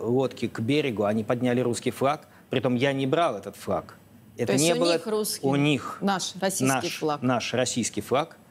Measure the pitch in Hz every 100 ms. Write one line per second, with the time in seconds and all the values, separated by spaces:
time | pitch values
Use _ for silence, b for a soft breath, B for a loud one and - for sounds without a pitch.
0 | 110 127 127 - 113 - 113 147 139 104
1 | 104 110 104 127 123 123 123 110 123 -
2 | 131 151 - B B 127 127 123 139 135
3 | 135 151 170 104 101 - - 87 - -
4 | - - - - 123 135 160 165 170 165
5 | 220 214 214 - 135 143 147 135 - -
6 | 196 185 - 180 190 185 131 131 165 -
7 | 156 147 123 127 - 123 123 127 101 -
8 | - 127 165 - -